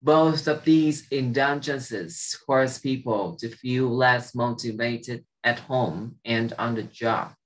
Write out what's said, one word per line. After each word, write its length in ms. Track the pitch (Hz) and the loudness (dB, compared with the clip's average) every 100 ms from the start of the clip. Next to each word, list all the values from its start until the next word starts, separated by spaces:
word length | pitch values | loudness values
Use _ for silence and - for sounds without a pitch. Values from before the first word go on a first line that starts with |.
Both 480 | 131 156 160 151 - | 4 6 6 2 0
of 120 | 151 | -2
these 460 | - 160 156 147 - | 4 6 6 0 -4
indulgences 1300 | 139 127 120 139 143 139 135 127 107 85 - - - - | -2 0 2 2 0 -4 -6 -6 -8 -8 -8 -8 -10 0
force 340 | 135 131 127 | 2 2 -2
people 520 | 135 131 127 107 95 - | -4 -4 -2 -2 -2 -6
to 140 | 117 - | -10 -10
feel 380 | 127 127 131 120 | -4 0 0 4
less 360 | 127 120 - 123 | 4 4 0 -2
motivated 840 | 120 117 123 107 117 117 - 120 _ _ | -2 -2 -6 -4 -4 -4 -8 -12 _ _
at 200 | 117 120 - | -2 -2 -2
home 420 | 131 110 80 110 - | 0 0 -2 -10 -12
and 300 | - 113 117 | -4 -2 -2
on 240 | - 117 113 | -2 -4 -4
the 60 | |
job. 460 | 92 - 117 107 - - | -6 -4 -2 -2 -4 -12